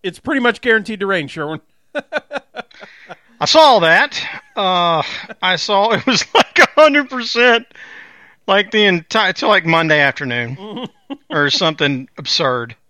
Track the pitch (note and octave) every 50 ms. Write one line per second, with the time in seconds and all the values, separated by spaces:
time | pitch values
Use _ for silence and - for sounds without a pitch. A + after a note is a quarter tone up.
0 | - - - - _ B3+ C#4+ C4+ A#3+ A#3+ A3+ - - B3 A3 A3 G3+ - A3 F#3+
1 | G3+ G3 G3 F3+ D3+ C3 - D#3+ D3 D3+ D#3+ D3+ _ _ _ _ _ _ _ D4
2 | - _ - D4+ _ _ D4 C#4 _ _ _ - - _ _ - - - - -
3 | - - F3 _ _ _ _ _ D3 - - D#4 D#4 D4 B3 G#3 E3+ D#3+ E3 F#3+
4 | C4+ C#4+ - - - - - - _ _ _ - G3+ F#3 F#3 F3 F3 E3+ E3 D#3+
5 | C#3+ - - - - - G#3+ _ - F#3 F#3 E3 - - G#3 G3 G3+ A3+ A3+ F#3
6 | - - B3 F3 - - _ - - - _ - D#4 - - - D#4 D4+ C#4 D4
7 | C#4+ B3+ C4+ B3+ A#3 A3+ - A#3 A#3+ B3+ A#3 A#3 A#3+ _ _ - - - - -
8 | - - - - - - _ _ _ - F#3+ G3+ G3+ G#3 - G#3+ G#3 G3+ F#3 E3+
9 | E3 _ - A3 G#3 F#3 F#3+ - - A3+ G#3 F#3+ E3 E3 E3 E3 E3 D#3 D#3 D3+
10 | C#3+ C#3 C3 - D3 C3 A#2+ A#2+ A#2+ A#2+ B2+ D3+ F#3+ G#3+ G#3 A#3 B3+ - _ _
11 | _ _ C#4 - _ _ - D#3 C#3+ C#3+ - - F#3 D#3+ D#3 - D#3+ C#3 C#3+ B2+
12 | C3+ - _ - C#3+ - - - E3 C3+ B2+ B2 A#2 A2+ A#2+ _ _